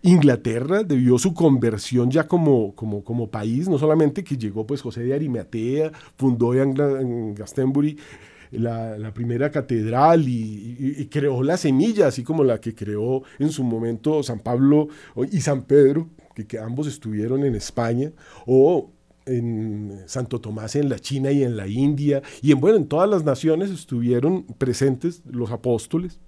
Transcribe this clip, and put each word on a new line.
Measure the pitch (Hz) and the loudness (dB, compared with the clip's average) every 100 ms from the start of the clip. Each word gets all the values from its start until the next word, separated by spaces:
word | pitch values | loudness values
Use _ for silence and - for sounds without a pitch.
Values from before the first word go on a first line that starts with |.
Inglaterra | 180 180 143 117 117 113 135 196 | 8 6 6 4 -2 -4 -2 -2
debió | 196 135 123 123 | 0 2 4 4
su | 190 | 2
conversión | 160 165 131 117 107 - 123 120 | 2 4 4 2 -2 -2 0 2
ya | 151 151 | 0 0
como, | 180 156 127 101 - | 2 4 2 0 -6
como, | 110 104 | -8 -8
como | 101 117 110 | -6 -6 -6
país, | 110 107 123 180 | -6 -4 -4 -2
no | 147 | 0
solamente | 156 156 151 151 180 | 2 4 2 0 -6
que | 139 | -6
llegó, | 107 104 110 | -6 -6 -6
pues, | 139 | -6
José | 120 117 | -8 -6
de | 123 | -4
Arimatea, | 139 156 117 90 113 117 143 156 156 - _ | -4 -4 -6 -6 -6 -4 -2 -4 -6 -20 _
fundó | 135 117 117 | 0 2 2
en | 127 139 135 | 2 0 0
Gla-, | 143 135 | -2 -2
en | 127 120 110 | -4 -4 -8
Glastonbury | 104 104 - 131 143 147 147 - - - - - | -10 -8 -2 0 0 0 -4 -20 -20 -20 -20 -12
la, | 110 117 113 113 107 | -6 -4 -4 -8 -10
la | 107 | -10
primera | 107 117 120 143 | -8 -4 -2 -2
catedral | 143 120 117 107 120 151 170 135 | -2 -2 -2 0 4 6 6 4
y, | 120 110 104 113 123 | -2 -6 -10 -12 -6
y, | 135 151 | -6 -6
y | - | -6
creó | 151 143 127 | -2 0 0
la | 135 170 | 0 0
semilla, | 156 131 214 208 151 | 2 2 2 4 2
así | 127 | 2
como | 120 160 | -4 0
la | 135 110 | 2 0
que | 113 | -6
creó | 113 104 104 117 131 131 - | -10 -8 -6 -4 -4 -8 -4
en | 147 | -4
su | 156 | -2
momento | 123 113 117 117 151 156 | -4 -2 -4 -4 -2 -2
San | 127 110 | -4 -8
Pablo | - 123 139 147 151 - - - 143 | -4 2 4 4 2 -8 -14 -6 -4
y | 196 | -2
San | 135 139 | -2 -4
Pedro, | - 143 135 147 165 - _ | 4 6 6 4 -4 -16 _
que, | - 104 | -16 -12
que | 113 | -10
ambos | 110 123 151 | -8 -6 -8
estuvieron | - 110 107 113 135 139 | -8 -8 -4 -2 0 0
en | 110 | -2
España, | - - 117 117 147 - - - - | -6 -4 -2 -2 -4 -8 -20 -16 2
o | 131 143 170 - _ _ _ - | 6 6 4 -2 _ _ _ -6
en | 123 117 110 110 104 104 98 95 | -4 -2 -4 -6 -8 -10 -14 -10
Santo | 131 123 117 | -8 -6 -6
Tomás | 107 107 110 143 | -8 -10 -6 -2
en | 143 | -2
la | 131 | -4
China | - 139 135 | -6 -4 0
y | 143 | 2
en | 127 110 | 0 -2
la | 98 | -4
India, | 117 139 143 147 139 - - | 0 0 2 0 0 -4 -2
y | 135 | 2
en, | 135 | 4
bueno, | 165 220 | 4 4
en | 143 | 2
todas | 147 196 | 2 2
las | 196 | 2
naciones | 151 127 160 160 196 | 0 0 0 0 -2
estuvieron | 180 - 123 120 123 147 185 - - | -6 -6 -4 0 2 2 0 -6 -6
presentes | 131 120 135 127 170 170 131 | -4 0 0 0 -4 -6 -12
los | 123 110 | -8 -6
apóstoles. | 117 127 117 - 165 180 - | -4 -2 -2 -2 -6 -6 -14